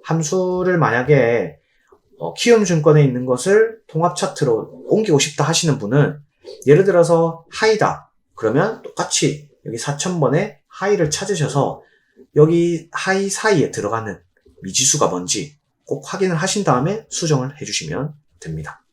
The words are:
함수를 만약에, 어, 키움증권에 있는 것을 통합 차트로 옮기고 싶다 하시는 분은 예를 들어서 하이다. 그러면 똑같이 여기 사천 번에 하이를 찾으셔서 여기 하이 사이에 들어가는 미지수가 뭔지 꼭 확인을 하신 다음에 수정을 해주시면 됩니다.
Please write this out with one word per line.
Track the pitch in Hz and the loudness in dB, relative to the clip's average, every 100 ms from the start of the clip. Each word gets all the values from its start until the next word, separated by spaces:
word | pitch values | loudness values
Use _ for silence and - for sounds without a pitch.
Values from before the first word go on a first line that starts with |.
함수를 | - 165 156 185 180 180 185 175 | -2 -2 0 -2 -2 -2 0 2
만약에, | 120 120 127 143 117 117 87 - _ _ _ _ _ _ | 2 0 4 4 4 0 -2 -10 _ _ _ _ _ _
어, | - | -12
키움증권에 | - 240 226 190 165 156 151 | -4 4 4 4 2 6 6
있는 | 139 123 127 | 4 2 -2
것을 | 127 185 208 226 - _ | -2 2 2 2 -2 _
통합 | 156 175 - | -2 -2 -2
차트로 | 190 - 135 110 - - - | -6 -2 0 0 -4 -16 0
옮기고 | 196 220 143 | 0 4 2
싶다 | - - | 0 -2
하시는 | 147 165 165 120 | -2 0 0 -2
분은 | 101 135 120 - _ _ - - 127 | 0 0 0 -4 _ _ -20 -4 4
예를 | 151 | 6
들어서 | 196 175 170 165 165 165 _ | 6 4 4 4 2 -4 _
하이다. | - 220 214 101 - _ _ _ - | -2 0 2 0 -2 _ _ _ -4
그러면 | 110 127 202 233 | -2 0 -2 -6
똑같이 | - - 277 - 135 - - _ - | -12 -8 -4 -2 -2 -4 -14 _ -12
여기 | 117 | -8
사천 | - 147 185 175 | -8 -6 -4 0
번에 | 131 151 208 - _ | 0 0 -2 -10 _
하이를 | - 190 202 151 | -8 -2 0 -2
찾으셔서 | - 196 180 143 143 117 - _ _ _ _ - 143 | -2 -6 -4 -2 0 -2 -4 _ _ _ _ -4 2
여기 | 156 170 170 165 - | 4 4 0 -2 -8
하이 | - 190 190 196 | -8 -2 -2 -2
사이에 | - 220 180 110 | -2 0 2 0
들어가는 | - 101 113 104 87 _ _ _ _ | -2 -6 -6 -8 -12 _ _ _ _
미지수가 | 95 - 131 - - | -8 -2 0 2 0
뭔지 | 90 90 107 - _ _ _ - | -2 -4 -6 -8 _ _ _ -10
꼭 | 147 - | -10 -8
확인을 | 185 185 165 | -4 -2 -2
하신 | 190 208 | -2 -2
다음에 | 175 123 156 214 - | 0 0 0 -6 -8
수정을 | - 165 139 127 - | -8 -2 -2 -2 -10
해주시면 | 98 - 78 92 147 - _ _ | -10 -10 -8 -8 -8 -12 _ _
됩니다. | 82 78 73 - _ | -12 -12 -12 -18 _